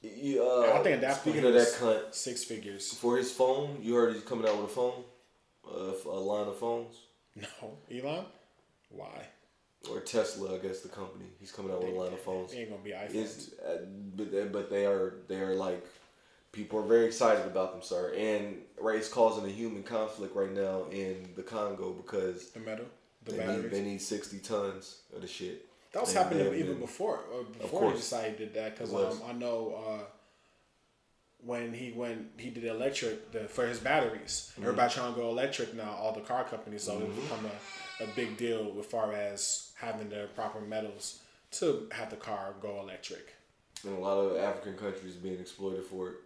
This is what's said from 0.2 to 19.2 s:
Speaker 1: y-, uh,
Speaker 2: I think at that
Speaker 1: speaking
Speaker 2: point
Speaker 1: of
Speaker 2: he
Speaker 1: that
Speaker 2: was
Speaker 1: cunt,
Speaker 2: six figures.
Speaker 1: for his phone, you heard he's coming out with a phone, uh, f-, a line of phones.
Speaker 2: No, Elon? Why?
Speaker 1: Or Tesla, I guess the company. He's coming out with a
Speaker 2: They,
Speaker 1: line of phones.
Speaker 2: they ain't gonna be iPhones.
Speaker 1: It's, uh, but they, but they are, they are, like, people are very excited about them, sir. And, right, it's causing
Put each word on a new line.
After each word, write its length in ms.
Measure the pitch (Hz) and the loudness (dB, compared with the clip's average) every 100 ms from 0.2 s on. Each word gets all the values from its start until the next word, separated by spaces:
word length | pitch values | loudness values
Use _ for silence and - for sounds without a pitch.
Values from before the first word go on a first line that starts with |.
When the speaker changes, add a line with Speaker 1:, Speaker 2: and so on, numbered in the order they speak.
| 139 135 | 0 4
Speaker 1:
y-, 20 | |
uh, 400 | 123 123 117 - | 6 8 8 8
Speaker 2:
I 40 | |
think 140 | 190 135 | 6 4
at 40 | |
that 140 | 131 139 | 4 2
Speaker 1:
speaking 220 | 156 151 | 2 6
Speaker 2:
point 120 | 127 120 | 10 10
Speaker 1:
of 40 | |
Speaker 2:
he 100 | 117 | 10
Speaker 1:
that 100 | - | 6
Speaker 2:
was 200 | 120 107 | 4 4
Speaker 1:
cunt, 100 | - | 2
Speaker 2:
six 300 | - 131 120 | -6 -6 -4
figures. 480 | - 113 98 98 - | -6 -6 -6 -8 -8
Speaker 1:
for 220 | - 120 123 | 0 4 4
his 140 | 127 | 2
phone, 460 | - 127 135 147 143 | 4 6 6 2 -2
you 120 | 110 | 2
heard 200 | 120 117 | 6 6
he's 100 | 107 | 4
coming 240 | - 120 110 | -4 2 4
out 80 | 107 | 4
with 60 | 104 | 0
a 40 | |
phone, 300 | - 123 127 - - _ _ _ _ - | 0 0 0 -10 -18 _ _ _ _ -10
uh, 220 | - 92 | -6 -4
f-, 140 | 95 73 | -4 -4
a 20 | |
line 400 | 95 95 104 104 | -2 0 0 0
of 100 | 98 | -2
phones. 380 | 117 117 117 - - _ _ | 0 0 -2 -14 -20 _ _
Speaker 2:
No, 420 | 107 101 - 110 110 - | -14 -14 -12 -14 -14 -10
Elon? 320 | 123 139 165 196 - _ _ _ _ _ | -6 -4 -4 -6 -16 _ _ _ _ _
Why? 360 | 98 98 - - - _ _ _ _ 113 | -14 -12 -12 -16 -20 _ _ _ _ -8
Speaker 1:
Or 100 | 113 | -8
Tesla, 540 | - 120 104 95 95 92 | 0 2 2 0 -4 -2
I 20 | |
guess 220 | 95 95 | -4 -6
the 80 | 92 | -8
company. 380 | - 92 92 92 - | -10 -10 -12 -16 -18
He's 140 | 98 | -18
coming 180 | - 95 | -8 -4
out 100 | 90 | -2
with 100 | 92 | -2
a 20 | |
Speaker 2:
They, 60 | 92 | 0
Speaker 1:
line 140 | 92 | -2
of 80 | 90 | -4
phones. 300 | 98 92 92 | -4 -4 -4
Speaker 2:
they 100 | 123 | -8
ain't 100 | 110 | -8
gonna 120 | 101 | -8
be 80 | 101 | -8
iPhones. 240 | 92 104 | -8 -4
Speaker 1:
It's, 380 | 110 104 - - - | -2 -2 -6 -14 -8
uh, 240 | - 85 92 98 98 95 | -4 -4 -4 -10 -10 -6
but 160 | 101 | -2
they, 120 | 98 | 0
but 260 | 101 101 98 | 0 -2 0
they 160 | 101 101 | 2 4
are, 280 | 98 92 - - | 4 2 -2 -6
they 80 | 95 | -2
are, 180 | 95 | 0
like, 320 | 95 95 90 - - - _ _ _ _ | 2 0 -2 -6 -18 -20 _ _ _ _
people 260 | - 98 107 | -10 -2 0
are 60 | 107 | 8
very 180 | 117 113 | 8 8
excited 400 | - 117 - 95 | 6 8 8 4
about 260 | 92 92 | 0 0
them, 100 | - | -2
sir. 300 | - 90 - | -2 0 0
And, 480 | 85 107 104 101 92 - - | 0 2 2 0 -8 -12 -2
right, 160 | 110 107 | 2 2
it's 120 | 107 | 0
causing 360 | 127 | 6